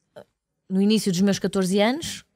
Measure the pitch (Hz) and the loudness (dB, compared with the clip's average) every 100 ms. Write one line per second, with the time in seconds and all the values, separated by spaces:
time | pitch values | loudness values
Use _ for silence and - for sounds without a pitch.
0 | _ - - _ _ _ - 190 202 220 | _ -20 -20 _ _ _ -4 0 2 2
1 | 208 175 202 190 196 196 185 202 214 277 | 2 0 0 0 -2 -2 0 2 0 0
2 | - - - | -6 -12 -18